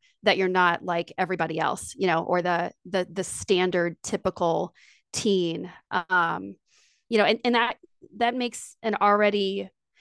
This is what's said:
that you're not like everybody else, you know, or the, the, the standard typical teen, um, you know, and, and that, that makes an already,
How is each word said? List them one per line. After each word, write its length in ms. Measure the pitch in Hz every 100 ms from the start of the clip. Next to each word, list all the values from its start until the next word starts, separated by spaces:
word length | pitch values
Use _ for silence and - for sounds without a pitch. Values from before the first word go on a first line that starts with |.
| _ _ 208
that 120 | 185
you're 100 | 190
not 360 | 185 180 170 165
like 280 | 170 170 -
everybody 440 | 180 180 160 160
else, 340 | 156 - - -
you 120 | 190
know, 160 | 165 -
or 180 | 180
the, 300 | 180 175 175 - -
the, 220 | 190 180
the 140 | 170
standard 760 | 185 - - 185 185 180 170 170
typical 720 | - 196 196 - 175 165 175 - _ _ _ -
teen, 560 | 226 196 170 165 175 - -
um, 640 | - 175 185 165 165 190 190 _ _ _ _ -
you 100 | 226
know, 60 | 190
and, 160 | 226 247
and 100 | 240
that, 220 | 226 - - _ - 208
that 160 | 233 247
makes 420 | 240 - - -
an 120 | 226 208
already, 680 | 208 208 208 208 196 196 190 _ _ _